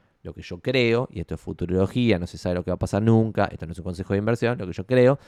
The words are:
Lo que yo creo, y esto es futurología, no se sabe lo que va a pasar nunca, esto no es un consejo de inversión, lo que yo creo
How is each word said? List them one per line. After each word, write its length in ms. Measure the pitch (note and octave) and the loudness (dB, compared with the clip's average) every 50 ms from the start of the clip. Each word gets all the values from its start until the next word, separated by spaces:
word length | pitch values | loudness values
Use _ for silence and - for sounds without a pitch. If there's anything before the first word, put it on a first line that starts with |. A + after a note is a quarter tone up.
| _ _ _ _ | _ _ _ _
Lo 120 | - E2+ - | -16 -16 -16
que 80 | - | -14
yo 180 | F2 - F2+ F2 | -14 -14 -12 -8
creo, 480 | - C3 C3 C3 A#2+ A#2 A#2 A#2+ C3 - | -4 0 2 2 4 4 2 2 0 -2
y 100 | - - | -6 -8
esto 160 | E2 - D#2+ | -8 -6 -8
es 40 | - | -10
futurología, 800 | - - D#2+ - F2 E2+ F#2 F#2+ G2 F#2+ - B2 B2 A2+ G2+ F2 | -8 -10 -8 -6 -4 0 2 2 2 2 2 2 2 4 2 2
no 80 | F2 | 0
se 100 | - - | -6 -8
sabe 200 | D#2+ - F#2 F2+ | -6 -4 -2 -2
lo 60 | F2+ | -2
que 80 | F2 F#2 | -2 -4
va 40 | F2 | -4
a 40 | - | -4
pasar 240 | F#2 - - G2+ | -2 -2 0 2
nunca, 440 | A2 A2+ A2+ A2+ A2+ A2 - G#2+ G2+ | 4 4 4 4 2 2 0 -2 -4
esto 180 | - - - - | -4 -4 -8 -12
no 80 | D#2+ | -12
es 60 | E2+ - | -12 -10
un 60 | D#2+ | -10
consejo 280 | F#2 F2 F2+ F#2 - | -10 -8 -8 -4 -2
de 60 | G2 G2+ | -2 0
inversión, 400 | G#2 A2+ A#2+ - A#2+ A#2 B2 - | 0 0 -2 0 0 -2 -2 -4
lo 80 | G2 | -6
que 80 | F2+ E2 | -8 -8
yo 100 | - F#2 | -8 -4
creo 340 | - B2+ B2+ B2 B2+ C#3 - - | 0 4 6 6 6 4 2 -2